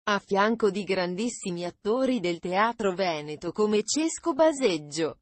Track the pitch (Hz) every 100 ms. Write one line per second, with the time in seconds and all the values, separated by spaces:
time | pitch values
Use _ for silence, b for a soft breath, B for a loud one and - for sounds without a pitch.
0 | - 202 - 196 208 226 214 190 185 185
1 | 180 180 233 - 196 175 175 - 202 240
2 | 262 254 175 170 180 185 226 233 208 175
3 | 185 160 151 151 175 - 214 208 214 285
4 | 320 - 339 285 320 277 254 165 147 147
5 | 156 -